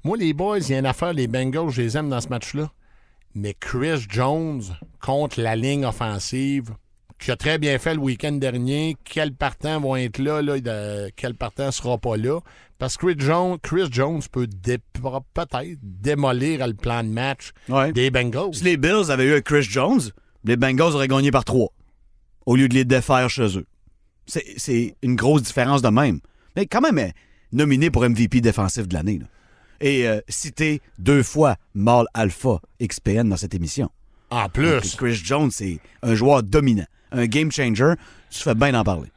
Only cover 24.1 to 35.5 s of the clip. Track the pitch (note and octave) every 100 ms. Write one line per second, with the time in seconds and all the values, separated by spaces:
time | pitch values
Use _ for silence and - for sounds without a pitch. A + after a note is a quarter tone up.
24.1 | _ - D#3+ - - - A#2 A#2+ - B2+
25.1 | B2 B2 D3+ A2+ - B2+ C#3+ A#2 A2 C#3+
26.1 | D#2 - _ _ F3+ G3 - D#4 F3+ F#2+
27.1 | - _ _ _ A#2 D3 C3+ E3 - B2
28.1 | A2+ A#2 B2 A#2 G#2+ F#2+ - F#2+ F2 F2+
29.1 | G2 - _ _ _ _ _ C#3+ C3+ A#2+
30.1 | G#2+ - - D3+ - D#3 D3+ _ - F2+
31.1 | C#3+ B2+ D3 D3+ - _ G2+ G#2+ A#2+ A#2
32.1 | A2+ G#2+ - C3 F#2 - _ A#2 - -
33.1 | G#2+ A#2 F#2 F#2+ G2 E2 - G#2+ _ -
34.1 | _ _ A#2+ G2+ A#2 D#3+ C#3 G2+ - B2
35.1 | A2+ E2+ C3+ D3